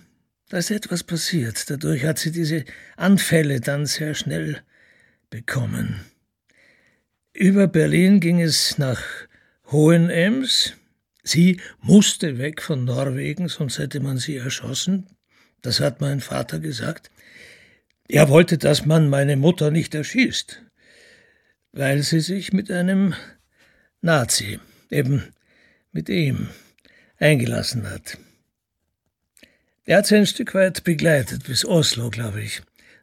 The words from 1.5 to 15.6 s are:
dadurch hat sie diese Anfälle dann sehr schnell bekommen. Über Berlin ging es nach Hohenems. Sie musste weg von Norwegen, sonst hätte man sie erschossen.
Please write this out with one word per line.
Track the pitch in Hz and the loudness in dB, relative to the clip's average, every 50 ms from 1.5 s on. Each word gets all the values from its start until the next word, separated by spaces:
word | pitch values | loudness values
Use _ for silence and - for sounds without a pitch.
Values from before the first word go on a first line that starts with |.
| 104 - - - | -6 -8 -8 -8
dadurch | 147 135 147 151 160 131 127 | -8 -6 -2 -2 -2 -2 -2
hat | 156 - - | -2 -4 -4
sie | - 160 | -4 -6
diese | 160 170 170 147 160 160 131 - - - - - - - | -4 -4 -4 -4 -4 -4 -6 -10 -16 -20 -20 -20 -10 -2
Anfälle | - 190 202 185 - - 170 160 156 143 139 127 | 2 4 4 4 4 2 2 2 2 2 -2 -2
dann | - - 143 143 147 | -2 -2 -4 -4 -4
sehr | 135 - - 156 151 147 | -4 -4 -4 -6 -6 -6
schnell | - - 139 147 165 156 156 147 - - _ _ _ _ _ _ _ _ _ _ _ _ _ | -6 -6 -6 -6 -6 -6 -6 -8 -10 -12 _ _ _ _ _ _ _ _ _ _ _ _ _
bekommen. | - 113 - - - 127 117 104 101 - 104 110 110 98 92 - _ _ _ _ _ _ _ _ _ _ _ _ _ _ _ _ _ _ _ _ _ _ _ _ _ | -16 -14 -10 -6 -4 -4 -4 -4 -4 -4 -6 -6 -6 -8 -12 -16 _ _ _ _ _ _ _ _ _ _ _ _ _ _ _ _ _ _ _ _ _ _ _ _ _
Über | - 208 185 196 202 196 170 | 0 2 4 4 4 4 4
Berlin | - 160 156 147 151 165 180 190 202 196 | 4 2 2 2 2 4 4 6 6 4
ging | 165 170 175 175 | 4 4 2 2
es | 170 160 139 - - - - - | 2 0 0 0 -2 -2 -2 -2
nach | 143 131 120 - - - - - - - _ _ _ _ _ _ _ - | -2 -2 -2 -4 -6 -10 -14 -16 -18 -20 _ _ _ _ _ _ _ -2
Hohenems. | - 151 151 156 170 170 165 175 - 170 175 202 240 269 262 240 - - - - - - _ _ _ _ _ _ _ _ _ | 2 4 6 6 6 6 4 2 0 0 0 0 0 -2 -2 0 0 0 0 -2 -6 -12 _ _ _ _ _ _ _ _ _
Sie | - - 147 175 185 180 180 - - - _ | -2 2 4 4 4 4 2 -4 -14 -20 _
musste | - 135 170 208 202 - - - 196 160 131 120 | 2 6 6 8 8 6 2 -2 -4 -4 -4 -4
weg | 131 151 151 - - | -6 -6 -8 -8 -6
von | - 160 127 123 | -4 -4 -2 -2
Norwegen, | 123 120 131 135 139 127 135 139 147 147 - 180 156 | -2 -2 -2 -2 -4 -4 -4 -4 -6 -4 -4 -6 -6
sonst | - - 156 127 - - | -4 -6 -6 -6 -4 -6
hätte | 147 135 143 143 | -6 -6 -6 -6
man | 135 139 135 123 | -4 -4 -4 -4
sie | 120 156 147 131 | -4 -6 -8 -8
erschossen. | 123 135 - - - 117 135 - - 185 190 190 185 - _ _ _ _ _ _ _ _ _ _ | -8 -8 -8 -8 -8 -8 -8 -6 -2 -2 -2 -4 -4 -10 _ _ _ _ _ _ _ _ _ _